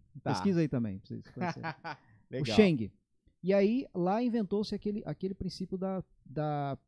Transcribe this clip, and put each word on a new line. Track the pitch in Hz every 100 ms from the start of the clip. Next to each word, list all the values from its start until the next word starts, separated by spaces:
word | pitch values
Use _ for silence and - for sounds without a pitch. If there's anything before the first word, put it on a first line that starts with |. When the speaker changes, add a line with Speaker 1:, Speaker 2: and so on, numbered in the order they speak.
| _ 143
Speaker 1:
Tá. | -
Speaker 2:
pesquisa | 101 202 170
aí | 156
também, | 131 113 95
pra | -
vocês | 117 -
conhecerem. | - 175 -
Speaker 1:
<laughs> | 165 - 165 143 _ - -
Legal. | 170
Speaker 2:
O | 143 110
Sheng. | 202 147 104 - _ _ _ _
E | 175
aí, | 196 196 240 -
lá | 185 175 214
inventou-se | 247 233 190 202 208
aquele, | 202 208 208 -
aquele | 151 190
princípio | 196 185 - 185 185
da, | 190 190 - _
da | - 131 151 147 139 135